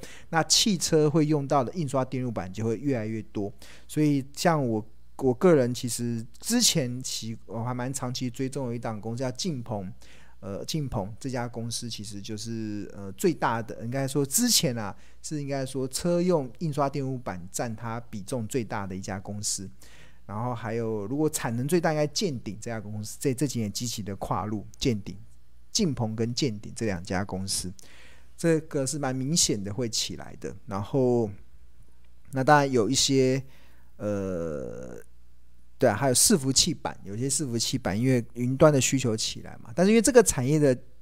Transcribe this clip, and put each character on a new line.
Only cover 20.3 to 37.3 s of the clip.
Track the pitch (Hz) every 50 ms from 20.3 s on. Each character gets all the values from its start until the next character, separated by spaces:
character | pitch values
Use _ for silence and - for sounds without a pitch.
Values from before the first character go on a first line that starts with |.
| 101 107
后 | 120 127 123
还 | 113 120 107
有， | 113 117 113 110 110 107 101
如 | 101 135 147
果 | 156 151
产 | 147 - - 131 117
能 | 120 127 147
最 | 180 175
大 | 165 165
应 | 151
该 | 151 151
建 | 147 - - 226 170 135 110
鼎 | - 110 92 104
这 | - 117
家 | 113 110
公 | 101 107 107 107 107
司， | - - -
这， | - 143 123
这 | - 156
几 | 131 - 120
年 | 110 101
积 | 101 - 123
极 | 117 - 110
的 | 92 101 98
跨 | 92 - - 127 92 92
入 | 107 110 101 - - - -
建 | - 135 113 101
鼎， | - - 90 101 113 - - - - - - - - -
晋 | - - 208 156
鹏 | 127 - 120 110 110
跟 | 117 113 117
建 | 117 - 156 123 104 104
鼎 | - 131 135
这 | - 117
两 | 107 95 87 92
家 | - 95 90
公 | - - 95 95 95
司， | 95 - - - 90 92 - - - - - - - - - - - -
这 | - - 165 160 151
个 | 156 - - 143 135
是 | 131 156 143
蛮 | 143 131 131
明 | 131 131 139 165
显 | 170 - - 131 104
的 | 95 98 98
会 | 131 123
起 | 113 - - - - 82
来 | 73 69 - - -
的。 | - 67 - - -
然 | - 98 98
后， | 101 - - 135 127 123 120 120 110 104 95 - - - - - - - - - - - - - - - - - - -
那 | - 135
当 | 131 151 151
然 | 147 143 139
有 | 131 120 101 110
一 | 135
些， | - - - 139 131 131 131 131 135 131 - - - - - - - - - -
呃， | - 101 104 104 98 95 95 92 82 85 80 76 69 64 58 57 62 62 62 58 55 - - - - - - - - - - - - - - - -
对 | 135 117
啊， | 101
还 | - 139 135
有 | 123
伺 | - - - 214 151
服 | 131 135
器 | 131 - - 175
板， | 131 - - 80 - -
有 | - 92 101
些 | 110 131
伺 | 139